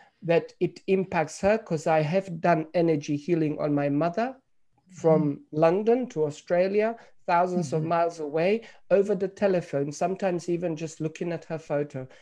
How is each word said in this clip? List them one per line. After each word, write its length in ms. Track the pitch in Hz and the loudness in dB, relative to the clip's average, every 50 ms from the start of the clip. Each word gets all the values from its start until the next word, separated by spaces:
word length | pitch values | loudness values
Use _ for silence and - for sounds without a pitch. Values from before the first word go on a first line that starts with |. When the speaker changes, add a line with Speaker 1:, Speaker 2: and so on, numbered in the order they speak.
| - _ _ _ | -20 _ _ _
Speaker 1:
that 320 | - 160 165 165 160 - - - | 0 2 2 2 2 -2 -6 -4
it 200 | 185 170 - - - - | -4 -4 -4 -4 -2 0
impacts 540 | 190 190 185 190 - 170 156 139 - - | 0 0 0 0 0 -2 -2 -2 -4 -2
her 160 | - 196 220 220 | 2 2 2 2
'cause 300 | 220 - 175 151 - 175 | 0 -4 -4 -2 0 2
I 140 | 160 156 | 2 2
have 380 | 151 147 165 196 190 185 170 165 | 2 2 0 -2 -2 -2 -6 -2
done 280 | - 175 170 160 156 - - | 2 2 2 2 0 -2 0
energy 440 | 180 170 165 160 147 147 - 147 143 | 2 2 2 2 0 0 -2 -4 -4
healing 400 | - - 175 160 160 147 147 - | -2 -2 0 0 0 0 -2 -2
on 140 | 151 151 147 | -2 0 0
my 160 | 143 143 143 | 0 0 0
mother 480 | 143 147 160 175 170 220 233 262 262 - _ _ _ _ _ _ _ _ _ _ - | 0 0 0 0 0 -2 -4 -4 -4 -10 _ _ _ _ _ _ _ _ _ _ -8
from 280 | - - 160 160 151 | 0 4 4 4 4
Speaker 2:
Mm-hmm. 360 | 147 147 139 - - - - 151 165 | 4 2 -2 -4 -8 -6 -2 2 4
Speaker 1:
London 420 | 165 175 202 214 226 240 262 247 - | 4 4 2 2 2 2 2 0 -4
to 160 | - 156 156 | -4 -4 -4
Australia, 720 | 147 147 - - - 180 175 185 196 196 208 214 226 226 - - - - - - | -4 -4 -6 -6 -2 0 2 2 2 2 0 0 0 -2 -6 -14 -20 -20 -12 -4
thousands 480 | - 175 170 180 185 180 180 165 131 160 | 0 2 2 2 2 0 -2 -2 -2 -2
of 60 | 160 | -2
Speaker 2:
Mm-hmm. 80 | 156 165 | -2 0
Speaker 1:
miles 300 | 170 165 170 170 160 165 | 0 2 0 0 -2 -4
away, 420 | 151 143 143 160 165 190 214 226 - - - - - - | -8 -4 -2 0 2 2 0 0 -2 -8 -20 -12 -4 2
over 240 | 214 202 196 208 208 | 2 2 4 2 0
the 120 | 180 196 185 | -2 -2 -6
telephone, 640 | - - 214 196 185 175 165 - - 139 143 147 | -4 0 0 2 2 0 -2 -2 -4 -4 -4 -4
sometimes 580 | 143 - 180 175 190 190 202 190 175 170 - - | -4 -4 -2 -2 -2 -2 -2 -2 -2 -2 -4 -4
even 260 | 170 170 180 175 160 | -4 -2 -2 -4 -4
just 260 | 151 170 156 - - | -4 -8 -10 -8 -6
looking 300 | 156 156 160 - 180 175 | -6 -6 -6 -6 -6 -6
at 140 | 170 160 - | -6 -6 -8
her 120 | - 165 156 | -8 -10 -10
photo, 480 | - - 151 143 147 147 - 131 131 - - - | -6 -4 -2 -2 -2 -4 -6 -12 -12 -12 -16 -20